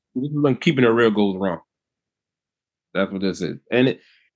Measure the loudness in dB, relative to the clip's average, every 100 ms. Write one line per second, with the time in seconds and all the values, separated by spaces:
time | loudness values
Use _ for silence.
0 | _ -8 -6 0 0 0 0 2 4 4
1 | 2 2 0 0 -4 -6 _ _ _ _
2 | _ _ _ _ _ _ _ _ _ -4
3 | -4 -4 -6 -4 -6 -8 -2 0 0 -2
4 | _ _ _